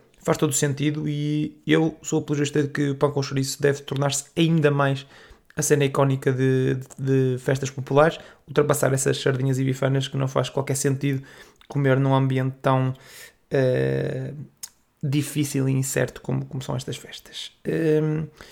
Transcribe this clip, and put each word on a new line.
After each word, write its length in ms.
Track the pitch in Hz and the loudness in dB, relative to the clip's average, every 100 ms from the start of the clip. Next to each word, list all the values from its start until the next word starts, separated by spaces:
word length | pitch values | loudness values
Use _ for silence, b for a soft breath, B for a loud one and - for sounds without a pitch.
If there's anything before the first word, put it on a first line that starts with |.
| _ _ | _ _
faz 160 | - 156 | -2 0
todo 120 | 156 | 0
o 20 | |
sentido 540 | 135 147 135 147 151 151 | 0 -2 0 -2 -2 -4
e 540 | 147 147 151 151 - - | -4 -2 -2 -4 -6 0
eu 320 | 156 160 156 | 2 2 -2
sou 180 | - 156 | -4 -2
apologista 420 | 151 147 143 151 | 0 -2 0 0
de 80 | 143 | -2
que 200 | 143 143 | -2 -2
o 60 | 135 | 0
pão 160 | 143 | 0
com 120 | 135 | 0
chouriço 380 | 135 135 135 - | -2 -2 -4 0
deve 200 | 143 139 | 0 0
tornar-se 440 | - 135 139 135 - - | -4 -2 -2 -2 -4 0
ainda 340 | 160 165 147 | 2 4 4
mais 360 | 143 139 135 - B B B B - | 4 2 0 -6 B B B B -4
a 40 | |
cena 240 | 151 147 139 | 2 2 2
icónica 460 | 139 139 135 139 | 2 2 2 0
de, 440 | 127 131 131 131 131 | 2 2 2 2 -2
de, 580 | 127 - 135 135 131 | -6 -6 0 2 2
de 40 | 127 | 0
festas 300 | 135 135 135 | -2 -2 -4
populares, 480 | - 131 135 160 - B B - | -8 0 4 4 2 B B -4
ultrapassar 460 | 139 143 135 131 | 0 2 2 2
essas 260 | 131 139 135 | 2 0 0
sardinhas 380 | 139 131 135 131 | 0 0 0 0
e 60 | |
bifanas 440 | 135 131 135 135 131 | 0 0 0 0 -2
que 80 | 135 | -2
não 120 | 131 | -2
faz 220 | 135 131 | 0 -2
qualquer 260 | - 135 135 | -2 -2 -2
sentido 480 | 143 135 139 135 135 B B B - | 0 0 0 -2 -6 B B B -8
comer 320 | 143 139 131 | 0 2 4
num 140 | 135 | 4
ambiente 420 | 135 135 131 131 135 | 4 2 2 -2 -2
tão, 320 | 135 131 131 131 B B B B - | 0 2 2 -4 B B B B -4
eh, 840 | 143 131 131 135 135 135 135 131 147 135 _ - _ _ _ | 0 2 2 2 0 -2 -6 -8 -12 -16 _ -20 _ _ _
difícil 640 | 143 143 135 151 135 139 131 | -4 -2 -2 -2 -2 0 0
e 40 | |
incerto 500 | 131 135 135 127 - | 0 0 -2 -2 -4
como, 240 | - 135 135 | -6 -4 -6
como 160 | 135 | -8
são 140 | - 123 | -8 -8
estas 200 | - 127 | -8 -12
festas. 560 | - - - - - - - | -14 -20 -18 -16 -16 -12 -4
Ehm, 600 | 160 160 151 156 156 151 B B | -2 2 2 0 -2 -6 B B